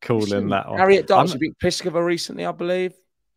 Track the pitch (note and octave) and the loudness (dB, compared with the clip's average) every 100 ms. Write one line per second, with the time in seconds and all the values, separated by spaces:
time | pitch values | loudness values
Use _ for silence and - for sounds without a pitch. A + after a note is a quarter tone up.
0 | - A#2 G#2 G2+ G2 G2 - - F#3+ G3 | -2 0 2 0 0 -2 -2 0 4 4
1 | - F#3+ F3 C#3+ D#3 - F3+ F3 F3+ E3 | 4 4 4 0 -6 -2 -2 -2 -4 -2
2 | E3+ E3+ - - F3 E3 F3 F#3 F#3 - | -2 -2 -6 -8 -8 -6 -4 -4 -4 -8
3 | _ _ _ | _ _ _